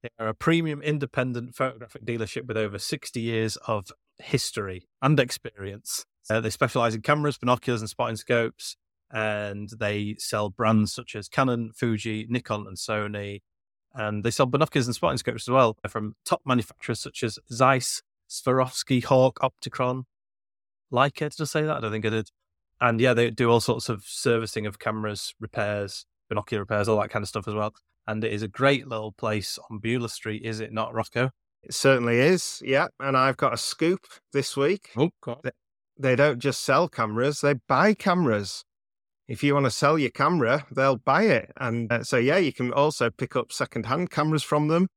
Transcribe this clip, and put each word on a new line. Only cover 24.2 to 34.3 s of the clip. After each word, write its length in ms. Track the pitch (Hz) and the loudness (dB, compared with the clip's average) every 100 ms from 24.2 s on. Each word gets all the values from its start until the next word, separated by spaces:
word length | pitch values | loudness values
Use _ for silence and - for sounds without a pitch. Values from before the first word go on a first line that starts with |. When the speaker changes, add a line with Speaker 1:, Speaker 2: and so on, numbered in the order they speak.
| 131 117 113 - 104 | 0 0 0 -6 -6
Speaker 1:
of 140 | 98 | -6
cameras, 540 | - 110 107 101 - - | -6 -4 -6 -6 -10 -12
repairs, 680 | 110 - 104 104 101 - - _ _ | -10 -4 -2 -2 -4 -10 -18 _ _
binocular 360 | 104 - 110 | -6 -4 -6
repairs, 260 | 101 107 101 | -2 0 2
all 100 | 107 | 2
that 100 | 107 | 0
kind 140 | 113 | -4
of 60 | 101 | -4
stuff 180 | 110 101 | -6 -4
as 60 | |
well. 200 | 107 107 _ _ _ - | -4 -4 _ _ _ -8
And 200 | 107 110 | -4 -4
it 80 | |
is 100 | 104 | -4
a 60 | 107 | -6
great 360 | - 135 139 131 | 0 2 2 -2
little 280 | 113 110 | -8 -8
place 440 | 101 117 107 95 - - | -6 -4 -2 -4 -12 -12
on 80 | 107 | -8
Beulah 300 | 110 123 117 | -2 -2 -2
Street, 340 | - 113 107 | -8 -8 -6
is 160 | 110 110 | -6 -8
it 140 | 110 | -8
not, 200 | 110 110 | -6 -6
Rocco? 380 | 117 120 - 131 _ _ _ | -4 -4 -2 -2 _ _ _
Speaker 2:
It 100 | - | -10
certainly 460 | - 139 135 120 117 | 2 6 6 4 4
is, 420 | 143 185 - - - | 4 2 -2 -10 0
yeah. 220 | 135 170 _ | 0 0 _
And 160 | 135 135 | 0 2
I've 220 | 135 127 | 2 2
got 160 | 139 | 0
a 40 | 113 | 0
scoop 480 | - - 160 185 _ - _ | -4 -2 0 0 _ -20 _